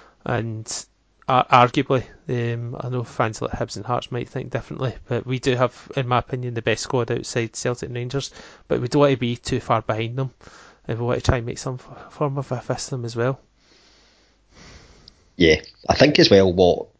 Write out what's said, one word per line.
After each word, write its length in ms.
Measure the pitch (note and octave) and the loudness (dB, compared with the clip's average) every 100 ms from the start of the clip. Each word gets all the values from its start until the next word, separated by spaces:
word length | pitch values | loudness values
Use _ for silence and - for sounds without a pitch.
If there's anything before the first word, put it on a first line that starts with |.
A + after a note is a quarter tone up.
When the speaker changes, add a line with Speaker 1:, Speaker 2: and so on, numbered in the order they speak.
| - _ - | -20 _ -4
Speaker 1:
and 600 | A#2+ A2+ A2 A2+ - - _ _ _ - | -4 -4 -8 -10 -12 -14 _ _ _ 0
ar-, 180 | B2+ - | 0 6
arguably, 560 | B2+ B2 - C3 C3 - - - | 6 6 4 0 0 -2 -12 -8
um, 460 | B2 A#2 A#2 A#2 C3 | -4 -4 -6 -8 -8
I 100 | B2 | -6
know 140 | B2+ | -6
fans 380 | A2+ - A2+ A2 | -4 -2 -2 -2
like 100 | B2 | -6
Hibs 240 | - A2+ G#2 | -6 -8 -8
and 100 | A2 | -6
Hearts 260 | A#2+ - | -6 -4
might 180 | B2 - | -8 -8
think 220 | C3+ B2 | -8 -6
differently, 420 | B2+ - - B2+ - - | -8 -8 -6 -6 -6 -6
but 180 | A#2+ B2 | -6 -4
we 140 | B2+ | -2
do 160 | C#3 B2 | 0 2
have, 360 | B2 - - - | 0 -2 -10 -6
in 120 | B2 | 0
my 120 | B2 | 0
opinion, 340 | - C3 B2 | 0 -6 -6
the 80 | A#2 | -4
best 220 | A#2 G#2+ | -2 -2
squad 280 | - B2+ A#2 | 0 -2 -2
outside 440 | A#2+ - B2 A2+ - | -4 -4 -4 -4 -4
Celtic 320 | B2+ B2 C#3 | -6 -4 -6
and 80 | B2 | -8
Rangers, 360 | B2 C3+ - - - - - | -6 -6 -6 -12 -20 -12 -4
but 120 | B2+ | -2
we 60 | B2 | 0
don't 140 | D3 | 4
want 100 | C#3+ | 4
to 60 | C3 | 4
be 180 | A#2+ A#2+ | 0 -4
too 240 | - B2+ | -4 -4
far 220 | - A#2 | 0 -2
behind 360 | - A2 A2+ B2 | 0 -4 -4 -4
them, 140 | C3 - - - - _ - | -6 -8 -20 -20 -20 _ -8
and 100 | A#2 | -4
we 60 | A#2+ | -2
want 140 | B2+ | -2
to 60 | - | 0
try 120 | B2+ | 0
and 80 | A#2 | -2
make 120 | - | -8
some 180 | C3 B2+ | -8 -10
f-, 380 | - - - | -12 -20 -14
form 240 | - D3 C#3 | -4 -4 -4
of 140 | C3 | -6
a 80 | B2 | -6
fist 260 | - A#2+ - | -6 -6 -6
of 120 | C3 | -8
them 60 | A#2 | -6
as 100 | A#2 | -2
well. 240 | B2 C3+ _ _ _ _ _ _ _ _ _ _ _ - - - - - - _ _ - | -2 -2 _ _ _ _ _ _ _ _ _ _ _ -20 -20 -20 -20 -20 -20 _ _ 2
Speaker 2:
Yeah, 240 | E2 D#2 - - - | 4 4 0 -8 0
I 60 | - | 4
think 240 | D3 D3 | 6 6
as 100 | C#3+ | 8
well 220 | G2 F#2+ | 8 6
what, 340 | F2 F2+ D#2+ - | 6 4 4 -2